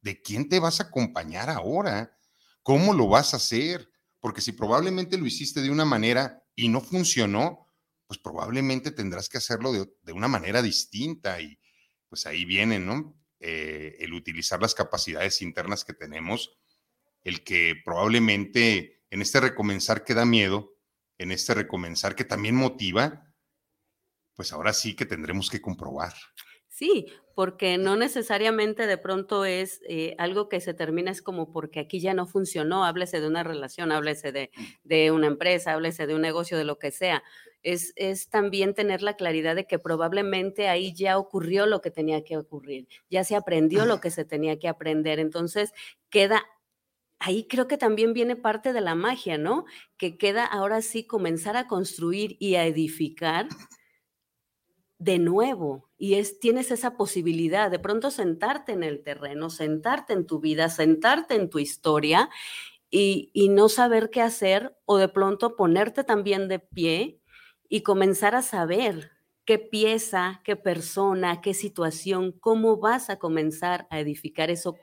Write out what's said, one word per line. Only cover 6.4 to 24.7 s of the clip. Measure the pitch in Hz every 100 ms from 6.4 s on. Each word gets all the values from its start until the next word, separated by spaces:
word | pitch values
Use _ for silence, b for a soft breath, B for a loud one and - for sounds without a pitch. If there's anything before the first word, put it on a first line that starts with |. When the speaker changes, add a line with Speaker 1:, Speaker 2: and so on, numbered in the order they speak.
| _ -
Speaker 1:
y | 117
no | 123
funcionó, | - 185 165 127 104 104 160 170 _ _ _ _ _
pues | 98
probablemente | 82 80 92 127 135 131 143
tendrás | - 98 87 -
que | 123
hacerlo | - 110 131
de, | 107 95 _
de | -
una | 87 120
manera | 110 85 117
distinta | 113 - - 101 151 160 101 90
y | 76 76 _ _ _ _ _
pues | - 78
ahí | 85 90
viene, | 92 110 104
¿no? | 92 135 156 - _ _
Eh, | 82 80 78 76 76 -
el | 82
utilizar | 85 - 82 - 90
las | 110
capacidades | - - 90 - 78 98 -
internas | 87 85 90 101
que | -
tenemos, | 80 76 78 82 117 - _ _ _ _ _ _ _
el | 90 85
que | - 90 85 80
probablemente | 85 85 107 117 113 101 98 120 117 98 76 _ _
en | 98
este | 98 139
recomenzar | 127 - 104 98 - 107 -
que |
da | 117
miedo, | 120 113 98 101 101 _ _ _ _ -
en | 92
este | 90 -
recomenzar | 110 98 92 85 80 98 92
que |
también | 123 101 107 123
motiva, | 131 131 95 101 147 151 _ _ _ _ _ _ _ _ _ _ _ -
pues | 92
ahora | 78 98